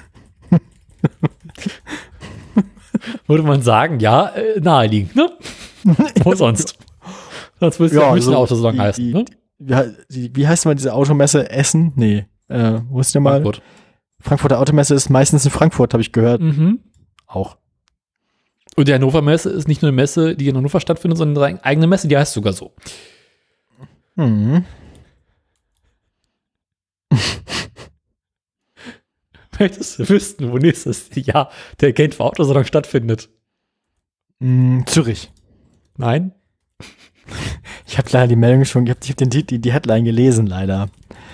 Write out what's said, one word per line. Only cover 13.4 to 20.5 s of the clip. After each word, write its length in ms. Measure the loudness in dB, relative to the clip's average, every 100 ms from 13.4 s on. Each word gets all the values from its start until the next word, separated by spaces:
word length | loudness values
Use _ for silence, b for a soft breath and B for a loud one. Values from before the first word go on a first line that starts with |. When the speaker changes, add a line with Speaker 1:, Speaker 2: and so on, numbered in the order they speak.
Speaker 1:
Frankfurt. 200 | 0 -6 b b b b b _
Speaker 2:
Frankfurter 400 | -4 -2 0 0
Automesse 340 | 2 2 2
ist 160 | 0 2
meistens 360 | 2 4 2 0
in 60 |
Frankfurt, 420 | 0 0 2 0
hab 80 | 0
ich 100 | -2
gehört. 300 | 0 2 2
Speaker 1:
Mhm. 380 | 0 0 0 0 _ _ _ _ _
Speaker 2:
Auch. 320 | -10 -10 -12 _ _ _ _ _ _ _ _ _ _ _ 0
Speaker 1:
Und 120 | 2
die 60 |
Hannover 280 | 2 2 2
Messe 280 | 2 0 -2
ist 180 | -6 -4
nicht 140 | 0
nur 80 | 0
eine 60 | 2
Messe, 400 | 0 0 -2 -2
die 120 |
in 80 | -2